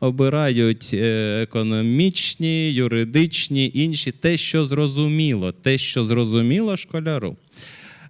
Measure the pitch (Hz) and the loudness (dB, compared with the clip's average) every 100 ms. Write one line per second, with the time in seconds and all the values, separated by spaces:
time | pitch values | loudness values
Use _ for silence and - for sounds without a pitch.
0 | 131 131 135 147 147 120 113 113 - 98 | 0 2 2 2 2 2 2 0 -4 -2
1 | 113 110 107 107 113 113 110 110 113 131 | 0 0 -2 -2 -2 -2 0 0 2 2
2 | 190 185 - - 160 160 156 127 123 117 | 2 0 -4 -4 -2 0 0 0 0 0
3 | 113 139 165 - - 139 131 131 160 151 | 2 2 2 0 -2 0 0 0 -2 -2
4 | 131 - 165 165 - 160 143 143 147 135 | -6 -2 0 0 0 -2 0 0 0 0
5 | 151 156 156 110 92 - 135 135 - 131 | 0 2 2 0 -2 -2 0 0 0 -2
6 | 110 120 113 113 117 175 220 190 - 160 | 0 0 2 2 2 0 0 -4 -6 -6
7 | 160 143 98 - _ - - - - - | -4 -4 -6 -10 _ -20 -20 -20 -20 -20